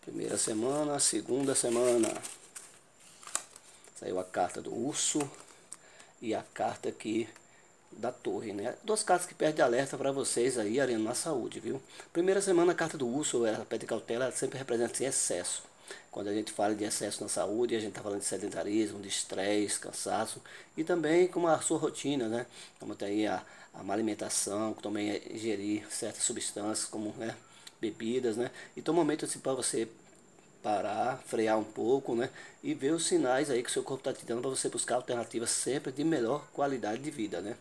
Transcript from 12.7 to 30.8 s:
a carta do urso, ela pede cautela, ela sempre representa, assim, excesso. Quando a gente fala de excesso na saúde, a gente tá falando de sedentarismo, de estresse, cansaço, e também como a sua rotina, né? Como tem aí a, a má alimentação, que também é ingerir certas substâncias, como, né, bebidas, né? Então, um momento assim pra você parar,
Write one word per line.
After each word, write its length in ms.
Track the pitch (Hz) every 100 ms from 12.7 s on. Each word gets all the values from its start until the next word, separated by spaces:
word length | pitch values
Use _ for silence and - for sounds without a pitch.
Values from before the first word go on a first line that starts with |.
a 40 | 170
carta 220 | 165 160
do 80 | 123
urso, 400 | 131 151 127 117
ela 200 | 113 107
pede 200 | 113 107
cautela, 380 | 113 - 117
ela 100 | 127
sempre 240 | 117 135 131
representa, 360 | 135 117 120
assim, 100 | -
excesso. 600 | 131 135 - 90 87 - - - - - -
Quando 200 | - 101
a 40 |
gente 200 | 104 107
fala 200 | - 104
de 120 | 104 104
excesso 360 | - 104 -
na 60 | 104
saúde, 480 | - 107 107 120 113
a 40 |
gente 100 | 110
tá 100 | 95
falando 200 | 104 101
de 40 | -
sedentarismo, 760 | 98 101 92 87 107 104 101
de 80 | 98
estresse, 680 | - - 98 98 104 101 -
cansaço, 640 | - - - 95 110 - - - - -
e 80 | 160
também 420 | 180 151 165 180
como 220 | 185 170
a 100 | 156
sua 180 | - 160
rotina, 520 | 156 - 135 143 113
né? 160 | 117 123 - - -
Como 160 | 110 104
tem 140 | 101
aí 180 | 104 107
a, 160 | 92 - - -
a 100 | -
má 100 | 98
alimentação, 800 | 101 110 104 - - - 101 110
que 80 | 110
também 280 | 104 104 104
é 120 | 104 -
ingerir 560 | 113 110 101 101 107 107
certas 340 | - 110 -
substâncias, 640 | - 107 - - 104 107 -
como, 260 | 110 107 107
né, 180 | 113 113 - - - -
bebidas, 560 | 110 - 113 123 120 107
né? 140 | 123 - - -
Então, 180 | 123
um 40 | 165
momento 280 | 156 151 147
assim 140 | 135
pra 120 | 139
você 340 | 135 120 127 113 - - - - - - -
parar, 580 | 107 104